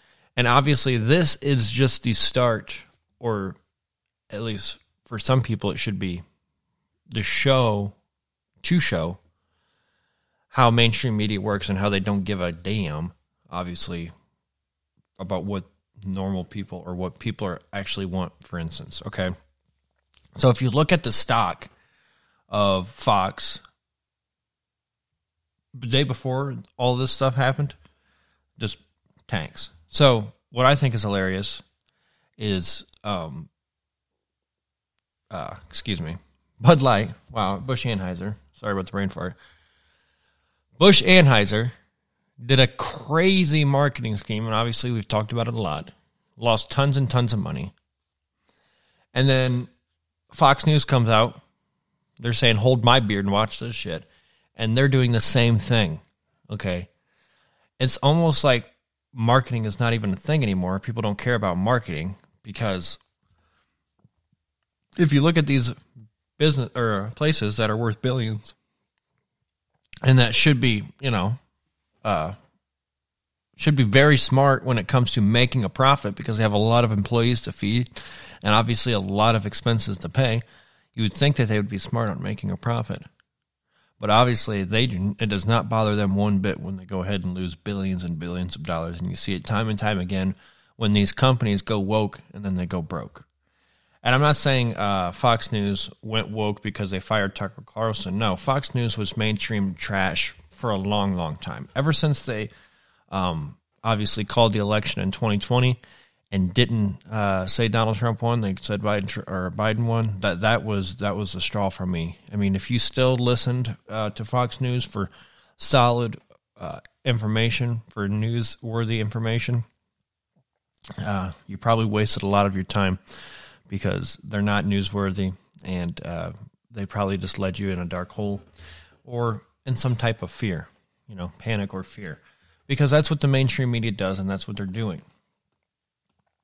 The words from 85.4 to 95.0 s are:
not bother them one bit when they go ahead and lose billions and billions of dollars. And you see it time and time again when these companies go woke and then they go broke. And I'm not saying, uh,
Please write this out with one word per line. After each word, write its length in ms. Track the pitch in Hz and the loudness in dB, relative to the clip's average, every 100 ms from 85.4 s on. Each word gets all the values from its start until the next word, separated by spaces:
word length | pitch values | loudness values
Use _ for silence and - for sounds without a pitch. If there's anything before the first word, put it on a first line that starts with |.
| 92 | 2
not 240 | 117 110 | 2 2
bother 260 | 113 107 104 | 0 2 2
them 200 | 101 98 | 2 2
one 240 | 104 98 | 2 2
bit 200 | 98 - | 0 -4
when 180 | - 95 | -6 -10
they 80 | 92 | -8
go 180 | 98 | -6
ahead 200 | 90 101 | -4 -4
and 120 | 90 90 | -4 -6
lose 180 | 92 | -6
billions 500 | 82 104 98 95 92 | -8 -8 -4 -4 -4
and 140 | 87 82 | -4 -6
billions 380 | 87 90 90 65 | -6 -6 -6 -8
of 80 | |
dollars. 340 | 80 82 82 85 | -6 -4 -6 -8
And 100 | 90 | -8
you 80 | 90 | -6
see 200 | - 92 | -6 -6
it 100 | - | -2
time 240 | 107 113 | -2 -2
and 80 | 104 | -2
time 220 | 107 101 | -2 -2
again 340 | 90 95 92 - - _ _ - | -2 -2 -2 -4 -12 _ _ -4
when 180 | 110 | 2
these 180 | 104 101 | 2 2
companies 500 | - 131 123 113 101 | 2 2 4 2 0
go 160 | - 107 | 0 -2
woke 420 | 98 107 104 - - | 0 0 0 -4 -18
and 100 | 98 | -10
then 120 | 101 92 | -4 -4
they 100 | 87 | -2
go 160 | 92 | -4
broke. 440 | 78 82 53 - - _ _ _ _ _ _ _ | -6 -8 -10 -16 -20 _ _ _ _ _ _ _
And 140 | 120 127 | 0 2
I'm 60 | |
not 160 | 147 147 | 4 2
saying, 380 | 147 131 117 - | 2 2 0 -2
uh, 360 | 104 98 | -2 0